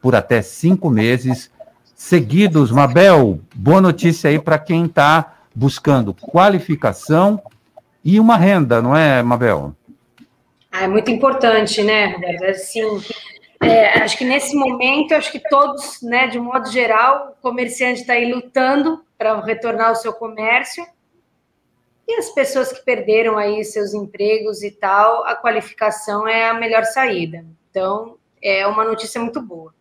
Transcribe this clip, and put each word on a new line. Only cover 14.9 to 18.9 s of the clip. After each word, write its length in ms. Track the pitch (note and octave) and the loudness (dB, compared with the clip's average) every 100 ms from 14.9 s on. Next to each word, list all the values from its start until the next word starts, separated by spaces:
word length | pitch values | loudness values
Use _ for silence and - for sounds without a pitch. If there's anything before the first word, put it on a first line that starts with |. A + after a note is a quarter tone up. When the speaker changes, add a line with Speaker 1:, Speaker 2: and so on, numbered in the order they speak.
| C#4 D4+ | -2 0
Speaker 2:
acho 180 | D#4 - | 0 -2
que 100 | B3 D#4 | -10 0
todos, 480 | C#4 C#4+ C#4+ - - | 2 2 -2 -12 -14
né, 280 | A#3+ A#3+ B3+ | -6 -2 -2
de 100 | A#3 | -4
um 60 | |
modo 260 | A#3+ C4 - | -4 -6 -4
geral, 640 | A3+ A#3 A3 B3 C#4+ C#4 - | -2 0 2 2 0 -4 -10
o 40 | |
comerciante 640 | B3+ A#3+ A#3+ - B3+ B3 - | -8 -6 -6 -4 -4 -4 -2
tá 80 | |
aí 180 | A#3+ A#3+ | -2 -2
lutando 680 | B3 A#3+ C4+ B3+ C#4+ D4 | -6 -4 -2 0 0 0